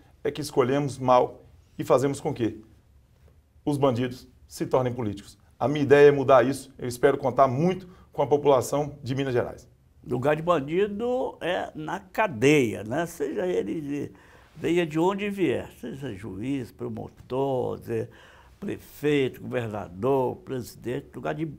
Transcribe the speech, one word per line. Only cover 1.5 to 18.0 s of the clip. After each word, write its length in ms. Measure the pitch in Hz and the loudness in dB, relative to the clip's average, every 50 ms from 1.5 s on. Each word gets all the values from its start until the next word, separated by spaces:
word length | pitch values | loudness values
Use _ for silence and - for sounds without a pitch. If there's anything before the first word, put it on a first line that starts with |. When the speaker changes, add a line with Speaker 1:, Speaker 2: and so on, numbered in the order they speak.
| _ _ _ _ _ | _ _ _ _ _
Speaker 1:
e 60 | - 147 | -6 0
fazemos 380 | - 160 127 127 143 139 - | 2 2 4 4 2 -2 -2
com 120 | - 165 131 | -4 -6 -4
que 300 | - 117 104 - - - - _ _ _ _ _ _ _ _ _ _ _ _ _ _ _ _ _ _ - | -2 -2 -4 -4 -6 -16 -20 _ _ _ _ _ _ _ _ _ _ _ _ _ _ _ _ _ _ -4
os 120 | 147 147 | -4 -2
bandidos 520 | 131 139 139 120 117 127 123 123 - - - _ _ _ | 2 2 2 2 2 -2 -4 -6 -10 -18 -20 _ _ _
se 200 | - - - 170 | -16 -10 -8 -4
tornem 260 | - - 135 127 123 120 | 0 2 2 2 0 -2
políticos. 440 | 123 123 104 98 - - - - _ _ _ _ - | -4 -4 -6 -6 -8 -12 -18 -20 _ _ _ _ -4
A 80 | - | -2
minha 160 | 123 147 151 139 | -2 0 2 4
ideia 260 | 120 139 143 143 147 | 6 8 10 10 10
é 40 | 143 | 8
mudar 340 | 139 131 123 135 127 120 | 6 6 6 8 8 6
isso. 260 | 131 139 - - - - - | 6 2 -4 -8 -16 -16 -12
Eu 80 | - | -10
espero 320 | 127 120 - - 143 135 131 | -10 -2 2 4 4 4 4
contar 300 | 139 131 117 135 135 131 | 0 0 4 4 4 4
muito 400 | 120 131 160 180 185 180 - - - - - _ - | 4 2 2 2 0 -2 -6 -16 -20 -20 -20 _ -4
com 100 | - 147 | -4 0
a 40 | |
população 720 | 127 147 143 147 143 139 123 113 - - 143 147 143 147 - - | 2 2 2 4 4 4 4 4 0 -2 -4 -4 -4 -8 -10 -8
de 120 | 113 135 | -6 -4
Minas 180 | 131 139 135 123 | -4 -2 -2 0
Gerais. 360 | 120 98 76 - - - _ _ _ _ _ _ _ - | 0 -2 -2 -6 -14 -18 _ _ _ _ _ _ _ -10
Speaker 2:
Lugar 300 | - 127 127 120 143 151 | -6 -4 -2 0 0 0
de 60 | 156 160 | 0 0
bandido 960 | 175 175 156 135 143 160 180 208 208 208 202 240 240 247 254 262 - - - | 0 0 0 0 -2 -2 0 0 -2 -2 -4 -4 -2 -2 -2 -4 -6 -8 -8
é 320 | - 160 180 196 - - - | -6 -4 -4 -4 -6 -8 -10
na 240 | 156 156 151 160 196 | -12 -10 -10 -10 -10
cadeia, 840 | - - - - 220 208 143 107 117 135 151 147 131 110 101 98 98 | -12 -8 -2 -2 -2 -2 0 2 4 6 6 6 4 2 -2 -6 -8
né? 220 | 104 120 156 170 | -6 -4 -4 -4
Seja 400 | 165 - - - - - 208 180 | -6 -6 -6 -6 -6 -4 -4 -4
ele 340 | 185 180 180 - - 175 170 | -2 -2 -2 -2 -4 -4 -6
de, 320 | 147 139 143 143 - - - - - - - - - _ - | -6 -6 -6 -6 -8 -8 -12 -16 -20 -20 -20 -20 -20 _ -14
venha 320 | 156 - 139 170 180 175 | -6 -4 -2 0 0 0
de 120 | 160 147 160 | 0 0 0
onde 320 | 165 185 202 190 208 208 | 0 0 0 -2 -4 -4
vier, 400 | 202 196 180 139 117 101 95 - - - | -4 0 0 0 0 0 -4 -8 -14 -14
seja 340 | - 247 185 135 143 127 104 | -14 -12 -12 -10 -10 -10 -10
juiz, 560 | 92 104 110 95 95 110 131 139 139 120 104 | -10 -10 -12 -10 -8 -6 -4 -4 -6 -6 -8
promotor, 1080 | - - 120 123 110 107 104 - - - - - 123 127 139 139 135 127 117 107 101 98 | -12 -10 -10 -10 -8 -10 -12 -14 -16 -18 -12 -6 -4 -2 -2 -2 -2 -2 -2 -2 -4 -6
de, 280 | - - 117 110 | -8 -6 -6 -4